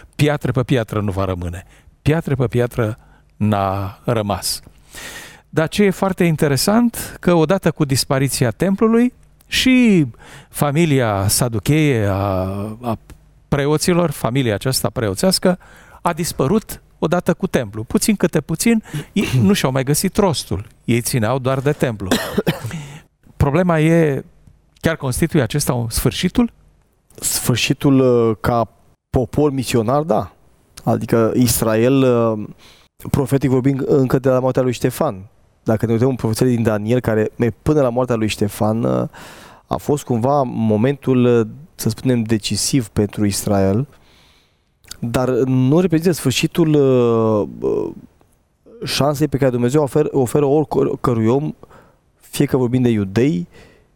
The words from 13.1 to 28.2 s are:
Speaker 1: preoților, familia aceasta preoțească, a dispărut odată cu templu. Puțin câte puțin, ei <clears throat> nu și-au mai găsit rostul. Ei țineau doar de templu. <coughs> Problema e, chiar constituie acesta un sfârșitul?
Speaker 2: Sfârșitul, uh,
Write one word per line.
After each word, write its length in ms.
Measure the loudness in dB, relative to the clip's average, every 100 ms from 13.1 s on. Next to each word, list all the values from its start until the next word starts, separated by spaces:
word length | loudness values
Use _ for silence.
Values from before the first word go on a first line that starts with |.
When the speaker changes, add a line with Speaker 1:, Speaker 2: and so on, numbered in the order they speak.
| -20 _ _ -4
Speaker 1:
preoților, 600 | -2 0 0 0 0 0
familia 440 | -2 -2 0 0
aceasta 360 | 0 -2 -2 -2
preoțească, 680 | -2 -4 0 0 2 0 -2 -6 -20 -20 -6
a 100 | -4
dispărut 680 | -4 -4 -2 0 0 -2 -16 _ -6
odată 360 | -2 0 0
cu 120 | -2 0
templu. 380 | -2 -2 -8
Puțin 320 | -2 -2 0 0
câte 240 | 0 0
puțin, 420 | -4 -2 2 0 -2 -10 -6
ei 280 | -4 0 2
<clears throat> 60 | 4
nu 60 |
și-au 200 | 4 2
mai 120 | 0
găsit 320 | 0 0 -2 0
rostul. 500 | 0 0 -4 -8 -8 _
Ei 160 | -2 -2
țineau 380 | 0 -2 0 -2
doar 220 | -2 -2
de 120 | -2
templu. 360 | 0 -2 -4 -4 -4 -4 -4 -4 -4 -6 -12
<coughs> 580 | -14 -20 -20 _ -10 -2
Problema 420 | 0 2 2 2
e, 460 | 2 2 2 -2 -8 -18 -20 _ _ _
chiar 160 | -4 -2
constituie 460 | -4 -2 0 0
acesta 300 | 0 -2 -2
un 160 | -2 -2
sfârșitul? 640 | -2 -2 0 -2 0 -2 -2 _ _ _ _ _
Speaker 2:
Sfârșitul, 840 | -8 -6 -4 0 0 0 0 2 4
uh, 360 | 4 4